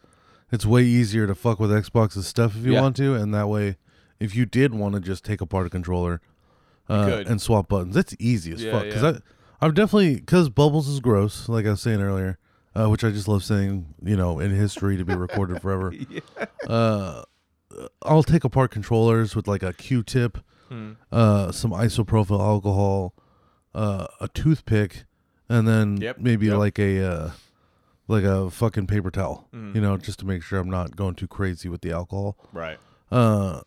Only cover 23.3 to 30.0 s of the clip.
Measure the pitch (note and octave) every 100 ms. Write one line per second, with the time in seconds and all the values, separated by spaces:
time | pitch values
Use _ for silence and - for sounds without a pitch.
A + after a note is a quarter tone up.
23.3 | _ _ _ _ F2 G#2+ F#2+ - - F#2+
24.3 | - D3+ D3+ - G#2+ G2+ - - _ _
25.3 | _ - A#2 A2 A2 G#2 G2+ A2+ - B2
26.3 | A2 G#2+ G2+ G#2 - G2 G2 F#2+ E2 D#2
27.3 | - _ _ _ _ _ _ - G#2+ G2
28.3 | F#2+ F#2+ - A2+ G#2+ F#2+ G#2 F2+ G2 F#2
29.3 | D2 _ A#2 G#2+ G#2+ G2+ G2